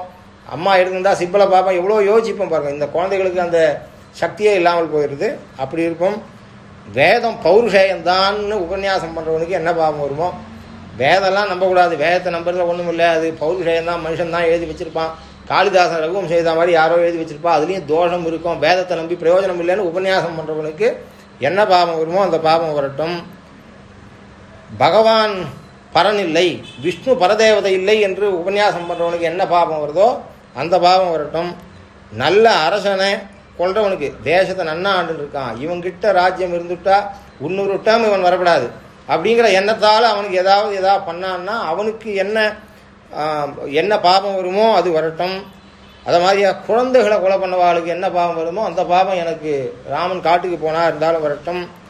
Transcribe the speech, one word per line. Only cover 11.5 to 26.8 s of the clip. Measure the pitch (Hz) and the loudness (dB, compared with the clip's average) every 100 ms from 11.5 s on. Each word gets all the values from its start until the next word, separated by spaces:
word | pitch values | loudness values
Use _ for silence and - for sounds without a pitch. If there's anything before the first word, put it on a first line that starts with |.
நம்பக்கூடாது, | 180 190 185 175 156 | 0 2 4 4 2
வேதத்தை | 156 180 175 | 0 0 0
நம்புறதுல | 170 170 180 175 | -4 -4 -2 -2
ஒண்ணும் | 175 175 | -2 -4
இல்ல, | 170 170 | 0 2
அது | 160 160 160 | 2 -2 -2
பௌருஷேயம்தான், | 151 185 165 165 165 170 | -4 -2 -2 -2 -2 -4
மனுஷன் | 160 160 170 170 | -4 -6 -4 -2
தான் | 170 | 0
எழுதி | 170 160 | 0 -2
வச்சிருப்பான். | 156 165 165 160 165 - - - | -8 -8 -6 -6 -8 -18 -20 -2
காளிதாசன் | 147 196 180 175 165 | 0 2 4 2 0
ரகுவம் | 156 196 170 | -2 -4 0
செய்த | 170 165 | 0 2
மாதிரி | 160 175 | 2 4
யாரோ | 165 160 170 | 4 4 4
எழுதி | 170 170 | 2 -2
வச்சிருப்பா, | 160 147 170 | -8 -4 0
அதுலயும் | 156 160 190 143 | 2 0 -4 -2
தோஷம் | 156 175 175 165 | 0 2 0 -4
இருக்கும். | 160 170 156 | -4 -4 -2
வேதத்தை | 151 185 180 165 | 2 2 0 -4
நம்பி | 165 175 | -4 -2
பிரயோஜனம் | 160 185 190 175 | 2 2 2 -2
இல்லைன்னு | 170 190 180 | -2 -2 -2
உபன்யாசம் | 170 190 190 160 156 | -2 0 0 -2 -6
பண்றவனுக்கு | 156 156 151 156 233 - - - - - | -6 -6 -6 -2 -2 -2 -10 -20 -20 -6
என்ன | 135 190 214 | -2 2 4
பாவம் | 180 175 160 | 4 4 0
வருமோ | 160 185 | -2 0
அந்த | 190 160 | 0 0
பாவம் | 160 165 165 147 | 2 2 0 -2
வரட்டும். | 139 135 160 175 170 - - - - - - - - - - - - - - 107 | -4 -4 -6 -6 -12 -20 -20 -20 -20 -20 -20 -20 -20 -20 -20 -20 -20 -20 -20 0
பகவான் | 143 196 220 220 214 190 156 - - - - | 4 4 4 4 2 -2 -8 -12 -20 -20 -2
பரன் | 156 185 208 | 2 2 0
இல்லை, | 175 160 180 113 - - | 0 2 0 -2 -10 -8